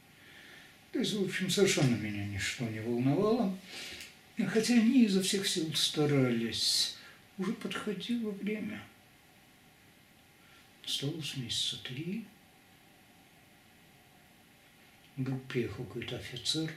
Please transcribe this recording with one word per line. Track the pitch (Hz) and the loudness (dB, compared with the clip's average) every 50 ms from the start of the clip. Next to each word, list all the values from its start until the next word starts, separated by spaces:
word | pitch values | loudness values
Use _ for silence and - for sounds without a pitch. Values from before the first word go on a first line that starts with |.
| - - - - - - - - - - - - - - - - - - | -20 -20 -20 -20 -20 -20 -20 -20 -20 -20 -20 -20 -20 -20 -20 -20 -14 -6
То | - 285 | -4 -2
есть, | 208 160 196 | 0 0 0
в | 208 185 | 0 0
общем, | - - - 190 - | 0 -2 -2 -2 2
совершенно | - 202 190 - - 170 143 123 113 | 4 6 6 6 6 6 4 4 4
меня | 101 107 104 104 101 101 | 2 0 -4 -4 -4 -4
ничто | 101 101 98 - - - - 120 110 | -4 -4 -4 -4 -4 -4 -4 -4 -4
не | 110 110 | -4 -4
волновало. | 107 117 120 120 131 139 151 185 208 214 240 254 202 190 185 - - - - - - - - - - - - - - - - - 196 - | -2 -2 0 2 4 4 4 4 4 4 4 4 2 0 -2 -4 -10 -14 -14 -14 -12 -12 -14 -14 -16 -18 -20 -20 -20 -8 -4 -2 0 2
Хотя | - 220 214 - 247 | 2 2 4 6 6
они | 233 214 233 285 262 226 | 6 6 8 8 8 8
изо | 202 190 185 | 6 6 2
всех | 185 - 208 190 196 | 2 2 0 0 0
сил | - - 180 160 160 143 | 0 -2 -2 -2 -2 0
старались. | - - - - 151 147 139 143 135 127 123 117 117 117 110 - - - - - - - - - - - - - - - - - - | 0 0 0 2 2 2 4 4 4 4 4 2 0 -2 -2 -2 -2 0 0 2 0 0 -2 -6 -12 -16 -20 -20 -20 -20 -12 -6 -4
Уже | 185 196 | -4 -4
подходило | - - - 190 - - - 214 196 185 - - 240 240 220 214 | -4 -4 -6 -6 -6 -6 -6 -6 -6 -6 -4 -4 -4 -2 -2 -4
время. | 196 196 196 202 214 214 240 - - 107 - - - - - - - - - - - - - - - - - - - - - - - - - - - - - - - - - - - - - - - - - | -6 -4 -4 -4 -4 -4 -6 -8 -10 -10 -14 -16 -20 -20 -20 -20 -20 -20 -20 -20 -20 -20 -20 -20 -20 -20 -20 -20 -20 -20 -20 -20 -20 -20 -20 -20 -20 -20 -20 -20 -20 -20 -20 -20 -20 -20 -20 -20 -20 -14 -10
Осталось | - - - 139 143 170 165 151 - - | -8 -6 -4 -4 -6 -6 -6 -8 -8 -8
месяца | 139 120 110 - - - - - - - | -8 -6 -6 -4 -4 -4 -4 -6 -8 -10
три. | - 123 135 165 175 202 233 202 - - - - - - - - - - - - - - - - - - - - - - - - - - - - - - - - - - - - - - - - - - - - - - - - - - - - - - - - - - | -10 -8 -8 -6 -6 -6 -6 -8 -12 -18 -20 -20 -20 -20 -20 -20 -20 -20 -20 -20 -20 -20 -20 -20 -20 -20 -20 -20 -20 -20 -20 -20 -20 -20 -20 -20 -20 -20 -20 -20 -20 -20 -20 -20 -20 -20 -20 -20 -20 -20 -20 -20 -20 -20 -20 -20 -20 -20 -20 -20 -20 -20 -20 -20 -12 -8
Вдруг | 139 131 131 135 131 - | -6 -4 -4 -4 -6 -6
приехал | - - 123 110 104 - - 123 | -6 -4 -4 -4 -4 -6 -10 -10
какой-то | - - 117 113 - 120 | -10 -10 -10 -10 -8 -10
офицер, | 117 - - 131 127 - - - 156 160 160 - | -10 -10 -12 -12 -8 -4 -4 -2 -2 -4 -4 -6